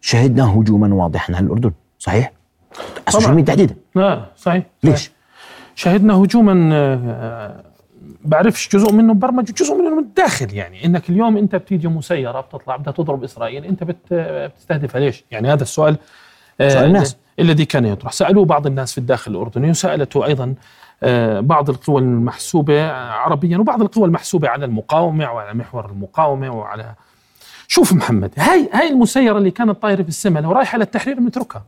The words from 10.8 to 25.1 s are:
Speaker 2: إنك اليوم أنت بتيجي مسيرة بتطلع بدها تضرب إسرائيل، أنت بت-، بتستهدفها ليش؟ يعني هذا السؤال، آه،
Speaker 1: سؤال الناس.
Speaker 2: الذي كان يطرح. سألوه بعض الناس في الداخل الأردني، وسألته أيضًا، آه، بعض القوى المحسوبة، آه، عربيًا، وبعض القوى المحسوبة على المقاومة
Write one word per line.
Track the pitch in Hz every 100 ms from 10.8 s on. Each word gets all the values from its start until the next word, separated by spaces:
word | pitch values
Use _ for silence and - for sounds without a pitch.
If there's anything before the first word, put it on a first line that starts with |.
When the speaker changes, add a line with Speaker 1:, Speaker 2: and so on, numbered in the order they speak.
| 147
Speaker 2:
إنك | 175 -
اليوم | 175 226 214
أنت | 208 190
بتيجي | 180 190 170
مسيرة | 160 - 170 127 127
بتطلع | 135 143 - 131
بدها | 143
تضرب | 139 160 139
إسرائيل، | 127 - 117 131 156
أنت | 190
بت-، | 170 170 _
بتستهدفها | 175 156 151 143 - _ 156 139 127
ليش؟ | 139 120 _
يعني | 110 113
هذا | 147
السؤال، | 123 - 156 156 _ - - _ _ _
آه، | 139
Speaker 1:
سؤال | 135 139
الناس. | 196 147 - _ -
Speaker 2:
الذي | 165 156 151
كان | 143 117
يطرح. | 98 123
سألوه | - 190 196 180
بعض | 151 147
الناس | 135 127
في | -
الداخل | 123 123 -
الأردني، | 95 117 120 147
وسألته | 165 - 156 139 143 123
أيضًا، | 139 127 131 _ _ - _
آه، | - 123 113 104
بعض | 120 156 143
القوى | 135 - 143
المحسوبة، | 131 120 117 - - 175 147 147
آه، | 156 131 120
عربيًا، | 110 135 165 165 170
وبعض | 214 247
القوى | 208 - 190
المحسوبة | 165 - 185 143
على | 123 143
المقاومة | 110 107 156 170